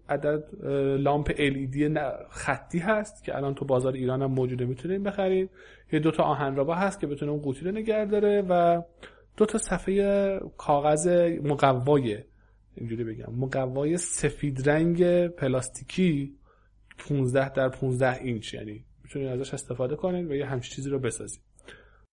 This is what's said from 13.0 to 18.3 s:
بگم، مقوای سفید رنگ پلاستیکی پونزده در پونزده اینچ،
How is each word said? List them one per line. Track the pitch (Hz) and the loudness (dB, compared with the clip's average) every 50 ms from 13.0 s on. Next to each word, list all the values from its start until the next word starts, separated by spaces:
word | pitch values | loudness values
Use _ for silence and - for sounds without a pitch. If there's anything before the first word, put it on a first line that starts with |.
| 117 | -6
بگم، | 113 110 120 - - 113 | -6 -8 -8 -10 -8 -4
مقوای | 123 135 131 131 135 131 127 127 135 143 151 170 | -4 -4 -2 -2 -2 -2 -2 -2 -2 0 0 0
سفید | 175 - - - - - 139 - - - 147 135 131 131 143 | -2 -2 -4 -2 -2 -2 -2 -2 -2 -4 -4 -4 0 2 2
رنگ | 147 156 165 170 170 170 180 175 175 175 175 | 4 4 4 4 4 4 4 6 6 4 4
پلاستیکی | 170 175 - 147 131 127 131 127 - - - - - - 180 185 180 156 143 139 139 - - _ _ _ _ _ _ _ _ _ _ - | 2 -2 -2 -2 0 0 0 -2 -6 -10 -14 -14 -6 0 2 2 4 2 2 -2 -6 -10 -16 _ _ _ _ _ _ _ _ _ _ -20
پونزده | - - - 143 139 131 123 123 135 135 135 | -14 -6 -2 0 0 2 2 2 2 2 2
در | - 139 131 127 | 0 0 0 0
پونزده | - - 139 131 127 123 131 127 127 - | 0 -2 -2 -2 2 2 2 2 2 0
اینچ، | - 127 | -2 -4